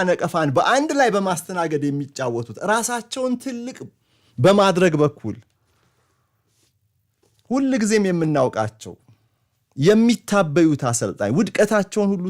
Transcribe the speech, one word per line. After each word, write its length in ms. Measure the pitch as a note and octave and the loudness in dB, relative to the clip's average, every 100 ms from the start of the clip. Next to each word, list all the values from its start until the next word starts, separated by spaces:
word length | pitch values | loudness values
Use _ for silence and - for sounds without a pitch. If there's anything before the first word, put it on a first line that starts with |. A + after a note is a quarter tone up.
ነቀፋን 460 | F3+ E3+ E3+ E3+ D3 | 0 0 -2 0 0
በአንድ 380 | C3+ F3 C4 D#4+ | 2 2 2 0
ላይ 160 | C#4 B3 | 2 2
በማስተናገድ 720 | G3+ F#3+ F3 - F3+ E3 D3+ | 2 -2 -4 -6 -4 -2 -2
የሚጫወቱት፣ 720 | C#3+ C#3+ C3+ - B2+ A#2 A#2 G#2 | -2 -4 -6 -6 -6 -4 -8 -6
ራሳቸውን 680 | F#3+ A3+ A3+ A#3+ A3+ C4+ B3+ B3 | -2 -2 -2 -6 -8 -6 -4 -4
ትልቅ 400 | C4+ A#3+ A#3+ - B2 _ _ _ _ - | -6 -10 -12 -14 -18 _ _ _ _ 2
በማድረግ 560 | E3 G3+ G3 F3 F3+ D3+ | 4 6 4 4 2 4
በኩል 380 | D3 - G#2+ - _ _ _ _ _ _ _ _ _ _ _ _ _ _ _ _ _ _ _ _ - | 0 -2 -12 -12 _ _ _ _ _ _ _ _ _ _ _ _ _ _ _ _ _ _ _ _ -6
ሁልጊዜም 560 | B3+ C4+ C4 G#3+ A3 F#3+ | -2 0 0 0 0 0
የምናውቃቸው፣ 880 | F3 D#3+ C#3 B2+ A2 A2 - - F2 _ _ _ _ _ _ _ - | 0 0 0 0 -2 -6 -8 -20 -20 _ _ _ _ _ _ _ 0
የሚታበዩት 1040 | D#3 G#3+ A#3 A3+ - G3+ E3 D3 D#3+ D3 | 4 4 4 0 0 0 2 2 2 2
አሰልጣኝ፣ 480 | B2+ A#2 G#2 - G2+ | -2 -2 -4 -2 -2
ውድቀታቸውን 760 | D3+ G3+ - G#3+ G#3+ G3 G#3+ G3 | 0 0 0 0 0 -2 -2 -2
ሁሉ 160 | G3 | -2